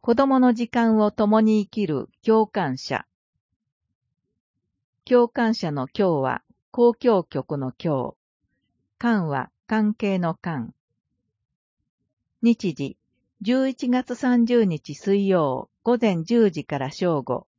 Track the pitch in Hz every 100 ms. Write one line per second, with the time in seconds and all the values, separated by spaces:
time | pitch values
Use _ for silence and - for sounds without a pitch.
0 | - 233 277 262 254 233 240 247 233 220
1 | 208 - 208 214 220 214 202 - 190 143
2 | - _ - 220 214 - 160 127 - 135
3 | - _ _ _ _ _ _ _ _ _
4 | _ _ _ _ _ _ _ _ _ _
5 | - 247 240 - 226 226 170 147 127 -
6 | 196 156 135 123 _ _ _ - 240 233
7 | 254 202 160 143 - 147 131 - 165 139
8 | 123 - _ _ _ _ _ _ _ _
9 | 240 220 165 139 - _ _ 220 214 214
10 | 202 190 175 - 175 151 113 - _ _
11 | _ _ _ _ _ _ _ _ _ _
12 | _ _ _ _ 233 233 190 143 139 -
13 | _ _ _ _ 202 254 269 254 254 247
14 | - 240 262 247 233 240 208 156 - 143
15 | - 196 196 185 147 127 - _ - 247
16 | 226 175 160 233 214 160 139 143 135 -
17 | 180 156 123 123 -